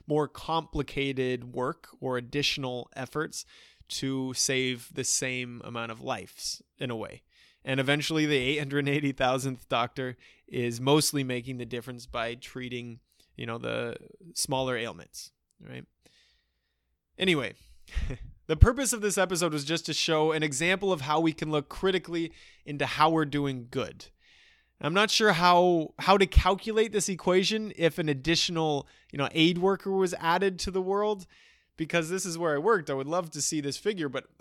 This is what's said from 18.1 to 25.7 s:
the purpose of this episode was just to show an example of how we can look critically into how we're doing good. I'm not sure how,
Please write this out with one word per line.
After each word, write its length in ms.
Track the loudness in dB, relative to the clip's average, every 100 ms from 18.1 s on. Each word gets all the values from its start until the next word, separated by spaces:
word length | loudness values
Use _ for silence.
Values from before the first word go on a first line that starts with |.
| -6 -12 -10 -4
the 100 | 6
purpose 360 | 6 6 0
of 80 | 0
this 180 | 0 0
episode 340 | 0 0 0
was 100 | -2
just 220 | -2 -4 -2
to 80 |
show 380 | -2 2 4 4
an 100 | 2
example 500 | 0 0 0 2 0
of 100 | 0
how 180 | 0 2
we 140 | 2
can 180 | 0 -2
look 180 | -2 -2
critically 640 | -2 0 0 -2 -4 -4 -8 -20 -18 -8
into 220 | -4 0
how 240 | 4 6
we're 140 | 6 2
doing 420 | 0 -2 -4 -6
good. 380 | -4 -4 -8 -20 _ _ _ _ _ _ -8
I'm 120 | 0
not 180 | 2 2
sure 220 | 4 4
how, 600 | 6 6 6 6